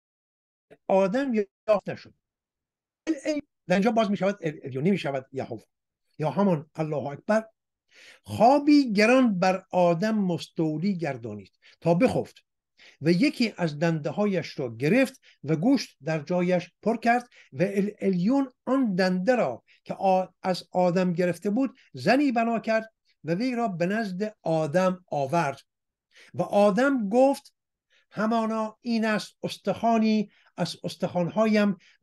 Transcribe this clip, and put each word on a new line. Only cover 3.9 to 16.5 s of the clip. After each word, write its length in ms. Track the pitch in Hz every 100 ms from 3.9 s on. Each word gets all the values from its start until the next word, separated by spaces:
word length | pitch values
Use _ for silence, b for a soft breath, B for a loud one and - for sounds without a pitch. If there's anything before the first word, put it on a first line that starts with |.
باز 200 | 226 208
می‌شود 260 | 202 190 202
ال-، 180 | 160 147
ال-، 120 | - 127
یا 60 |
نمی‌شود 460 | 165 185 147 135 -
یهوه. 320 | 135 - 110 - _ _ _ _ -
یا 100 | 151
همان 400 | 135 202 156 - -
الله 320 | 151 147 139
اکبر. 380 | 143 - 214 220 _ _ _ _ B B B
خوابی 680 | - 104 233 285 285 294 254
گران 460 | 202 220 262 240 180
بر 260 | 185 190 -
آدم 460 | 180 175 165 214 220
مستولی 800 | 185 160 - - 160 156 202 175
گردانید 540 | 156 127 113 104 92 _ b b
تا 120 | 165
بخفت 440 | 175 247 156 107 - _ _ _ _ b b
و 100 | 147
یکی 420 | 175 294 - 220 -
از 220 | 170 147
دنده‌هایش 800 | 170 160 156 196 208 180 - -
را 160 | 123 113
گرفت 460 | 143 240 262 - b b
و 120 | 135 156
گوشت 420 | 226 277 - _
در 160 | 160 160
جایش 520 | 147 180 180